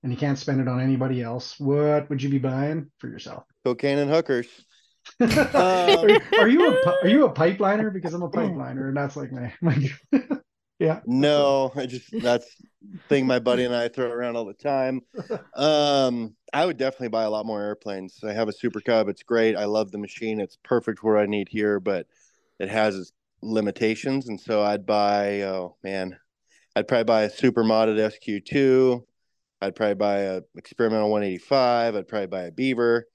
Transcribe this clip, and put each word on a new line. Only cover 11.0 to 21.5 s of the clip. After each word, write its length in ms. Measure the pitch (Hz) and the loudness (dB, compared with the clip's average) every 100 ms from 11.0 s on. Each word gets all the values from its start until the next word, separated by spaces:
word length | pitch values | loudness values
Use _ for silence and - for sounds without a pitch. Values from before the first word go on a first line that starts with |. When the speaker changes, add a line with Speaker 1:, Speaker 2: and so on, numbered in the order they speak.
| - | -2
Speaker 2:
No, 640 | 127 147 147 143 139 135 143 | 2 2 4 4 2 0 -4
I 100 | 127 | -8
just, 220 | 127 - 226 | -10 -10 -4
that's 240 | 120 120 - _ _ _ | 0 0 -2 _ _ _
the 180 | - 185 - | -20 -20 -2
thing 160 | 143 131 | 0 2
my 120 | 123 | 0
buddy 260 | 117 123 123 | 2 0 0
and 100 | 120 | -2
I 120 | 120 | -2
throw 200 | 123 123 | -4 -6
around 240 | 120 123 117 | -4 -6 -6
all 100 | 107 | -8
the 80 | |
time. 480 | - 147 135 131 131 _ 233 - | -8 -4 -2 -2 -4 _ -16 -10
Speaker 1:
<laughs> 260 | - - - | -10 -10 -2
Speaker 2:
Um, 800 | 147 151 147 139 131 120 110 _ - | 2 2 2 2 0 -2 -8 _ -6
I 120 | 143 175 | -2 -2
would 120 | 135 | 0
definitely 320 | 135 - 123 | -4 -4 -4
buy 140 | 113 | -2
a 60 | 110 | -2
lot 160 | 107 110 | -4 -4
more 160 | 107 | -6
airplanes. 580 | 104 104 107 98 92 - | -6 -8 -8 -10 -12 -12
I 100 | 110 | -8
have 140 | 104 110 | -4 -4
a 60 | |
Super 260 | 101 117 104 | -2 -6 -4
Cub. 300 | - 113 104 | 0 2 0
It's 140 | 95 | -4
great. 320 | - 117 113 104 | -2 2 2 2
I 80 | 104 | -2
love 260 | 107 101 | -2 -4
the 60 | 104 | -8
machine. 420 | 101 - 113 107 | -12 -10 -6 -6
It's 180 | 95 _ | -8 _
perfect 360 | - 123 113 107 | -2 -2 -2 -4
for 140 | 110 107 | 2 2
what 60 | |
I 20 | 104 | 2
need 240 | 104 | -2
here, 300 | 95 | -4